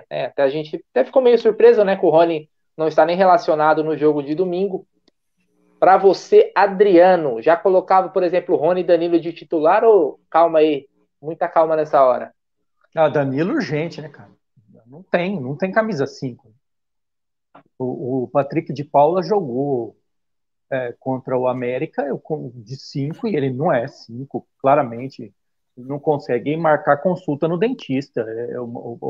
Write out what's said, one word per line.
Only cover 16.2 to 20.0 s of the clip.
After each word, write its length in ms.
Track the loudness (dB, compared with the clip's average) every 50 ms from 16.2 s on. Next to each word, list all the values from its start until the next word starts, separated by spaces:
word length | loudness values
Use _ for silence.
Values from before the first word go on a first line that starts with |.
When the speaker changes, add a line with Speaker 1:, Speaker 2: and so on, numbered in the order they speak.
| -10 -12 -12 -12 _ _ _ _ _ _ _ _ _ _ _ _ _ _ _ _ _ _ _ _ _ _ _ -20 _ _ _ -10
Speaker 2:
O, 460 | -10 -8 -8 -8 -8 -6 -6 -6 -6
o 40 | -4
Patrick 440 | -2 -2 -2 -2 -4 -6 -6 -6 -10
de 120 | -12 -8
Paula 380 | -2 2 2 4 4 2 -2 -2
jogou, 720 | -2 -2 -2 -2 -4 -6 -6 -4 -4 -4 -4 -6 -8 -14 _